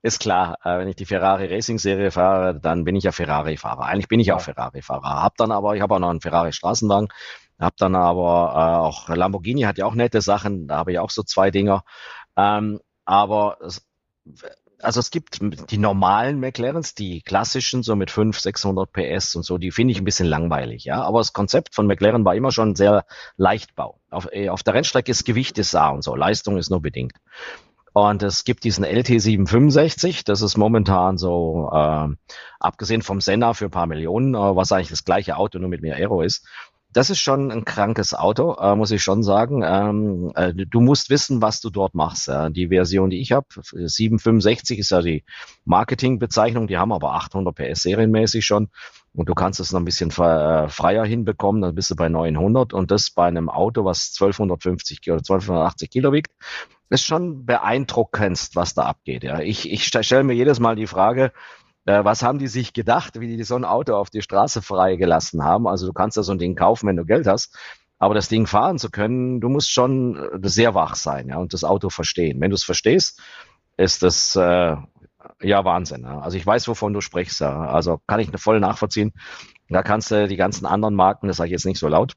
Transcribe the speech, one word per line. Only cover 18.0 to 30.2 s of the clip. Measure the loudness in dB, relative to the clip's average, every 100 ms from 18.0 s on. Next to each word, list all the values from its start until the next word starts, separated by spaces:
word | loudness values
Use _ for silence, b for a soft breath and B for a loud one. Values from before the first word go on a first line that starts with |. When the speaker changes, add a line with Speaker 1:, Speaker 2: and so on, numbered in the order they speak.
| -2
Speaker 1:
fünf, | -2 -2 -2
sechshundert | -6 -6 -4 -4 -4
P | -6 -4
S | -4 -6
und | -8
so, | -6 -6
die | -6
finde | 0 0
ich | 0
ein |
bisschen | -2 0 0
langweilig, | 0 -2 -4 -6 -10
ja. | -6 -4
Aber | 0 0
das | 0
Konzept | -2 0 0 -2
von | -2 0
McLaren | 2 2 4 2
war |
immer | 2 0
schon | 0 0
sehr | 4 4 4 2 B B _
Leichtbau. | 2 2 -6 -10 -10 -10 _
Auf, | -10 -8
äh, | -6 -4
auf | -2
der | 0
Rennstrecke | 0 2 0 0
ist | -4
Gewicht | 0 -2 -2 -2
ist | 0
da | 2 2
und | 0
so, | -6 -2
Leistung | 0 0 -2 -4
ist | 0
nur | -2
bedingt. | -2 -6 -10 -10 _ B B B B B _
Und | 4 4 2
es | 0 -2
gibt | -2 -2
diesen | -2 -2
L | 0 0
T | 4 4
sieben | 4 2 4
fünfundsechzig, | 6 6 6 4 0 -4 -4